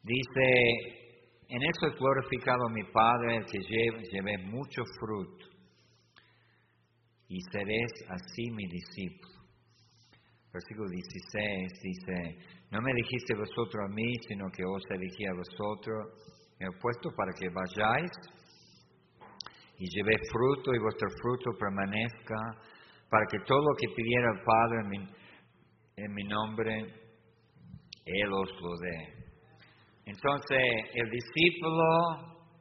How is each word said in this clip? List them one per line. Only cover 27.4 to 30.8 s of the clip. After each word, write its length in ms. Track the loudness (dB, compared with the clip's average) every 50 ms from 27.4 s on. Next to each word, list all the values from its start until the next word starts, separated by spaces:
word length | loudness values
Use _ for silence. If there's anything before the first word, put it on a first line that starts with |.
| _ _ _ -20 -20 -18 -18 -18 _ -20 -20 -16 _
Él 260 | -4 0 0 0 0
os 180 | 0 -2 -2 -4 -6 -8
lo 160 | -8 -8 -6
dé". 480 | -6 -6 -6 -8 -8 -10 -14 -16 -20 -20 -20 -20 -20 -20 -20 -20 -20 -20 -20 -20 _ -20 _ _ _ _
Entonces, 560 | -16 -12 -2 0 0 0 0 -2 2 4 4 4 4 2 0